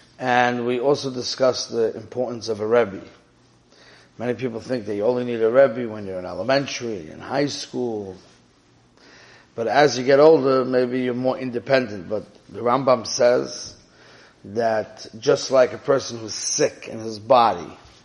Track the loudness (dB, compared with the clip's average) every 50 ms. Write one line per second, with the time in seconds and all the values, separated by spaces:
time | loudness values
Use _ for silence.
0 | _ _ _ -6 -2 2 2 4 4 2 0 -2 -2 -2 -2 0 2 0 0 0
1 | -2 -8 -8 -6 -8 -8 -2 0 0 0 2 0 -6 -6 -2 0 0 0 -2 -6
2 | -14 -10 -6 -6 -6 -6 -6 -10 -6 -8 -6 -4 -2 2 4 4 2 2 -4 -12
3 | -14 -18 -20 _ _ _ _ _ _ _ _ _ _ _ _ _ -20 -20 -20 _
4 | _ _ _ -8 -4 -4 -4 -4 -4 -8 -8 -8 -6 -6 -6 -6 -4 -6 -4 0
5 | 2 2 2 0 -2 -4 -2 0 0 4 6 6 6 6 4 -4 -8 -8 -8 -10
6 | -10 -8 -8 -8 -8 -8 -8 -6 -2 0 0 0 0 -4 -8 -8 -8 -8 -8 -8
7 | -10 -14 -16 -16 -10 -6 -2 -2 -2 -2 -4 -10 -12 -10 -6 -6 -4 -4 -6 -6
8 | -8 -10 -14 -18 -20 _ _ _ _ _ _ _ _ _ _ _ _ _ _ _
9 | -20 -20 -20 -20 -20 -20 -20 -20 _ _ -8 -6 -4 2 4 6 6 4 4 0
10 | 2 4 6 8 10 8 8 8 4 2 2 2 2 2 0 0 0 0 -2 -2
11 | -2 -2 -4 -2 -2 -2 -2 -2 -6 -6 -8 -8 0 2 2 2 2 0 -8 -12
12 | -8 -6 -6 -6 -6 -10 -20 -20 _ -16 -12 -4 0 0 0 2 4 2 2 2
13 | 0 -8 -2 2 2 4 4 2 0 -4 -10 -14 -16 -18 -20 _ _ _ _ _
14 | -20 -20 -20 -20 -20 -20 _ _ -18 -8 -4 -2 0 0 0 -2 -4 -6 -12 -20
15 | -20 -20 -16 -4 0 2 2 2 0 2 4 4 4 4 0 -8 0 0 0 0
16 | 0 -6 -10 -10 -10 -10 -10 -8 -6 -6 -2 -2 -2 -2 -2 -8 -16 -14 -12 -10
17 | -10 -10 -10 -10 2 4 6 6 6 4 2 -2 -8 -14 -16 -20 -20 -20 -20 -20